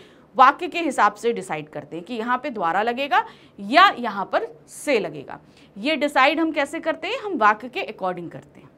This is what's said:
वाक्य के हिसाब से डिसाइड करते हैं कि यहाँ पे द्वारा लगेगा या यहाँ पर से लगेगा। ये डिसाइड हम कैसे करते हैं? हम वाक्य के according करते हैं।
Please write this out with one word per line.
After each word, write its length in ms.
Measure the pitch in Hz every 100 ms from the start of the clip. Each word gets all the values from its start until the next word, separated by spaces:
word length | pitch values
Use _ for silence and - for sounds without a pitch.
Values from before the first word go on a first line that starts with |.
| - - _ 214
वाक्य 320 | 262 294 349
के 120 | 349
हिसाब 340 | 330 254 208
से 180 | 208 233
डिसाइड 360 | 196 185 156 151
करते 260 | 151 139 160
हैं 100 | 180
कि 80 |
यहाँ 240 | 240 233 247
पे 120 | 294
द्वारा 320 | 214 165 180
लगेगा 420 | 233 240 277 381 453 - - -
या 300 | 202 302 392 240
यहाँ 260 | 233 202 185
पर 200 | 311 453 - -
से 320 | - - 233
लगेगा। 400 | 175 147 123 - - - - 202
ये 180 | 247 311
डिसाइड 440 | 294 294 277 320
हम 120 | 320
कैसे 280 | 302 285 330
करते 280 | 330 320 349
हैं? 120 | 508
हम 180 | 415 294
वाक्य 320 | 214 214 247
के 120 | 370
according 480 | - 214 185 175 165
करते 280 | 143 - -
हैं। 100 | -